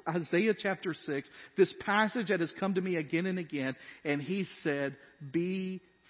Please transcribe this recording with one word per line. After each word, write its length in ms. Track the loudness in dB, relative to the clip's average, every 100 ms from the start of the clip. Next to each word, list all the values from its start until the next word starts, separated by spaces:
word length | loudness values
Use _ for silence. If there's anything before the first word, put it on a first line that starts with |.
| -4
Isaiah 460 | -2 0 2 2
chapter 400 | 2 0 -2 -4
six, 340 | -6 -4 -4 -6 -14 -6 4
this 160 | 4 4
passage 480 | 2 4 4 2 0
that 120 | 2
has 120 | 0 0
come 140 | 0
to 80 | 2
me 140 | 0 0
again 280 | 0 0
and 140 | 0 -2
again, 380 | -4 -2 -2 -4 -10 -8
and 160 | -2 -2
he 240 | 0 -2 -2 -4
said, 320 | -2 0 -2 -4 -16 -16 -4
"Be 480 | -2 0 -2 -4 -6 -10 _ -20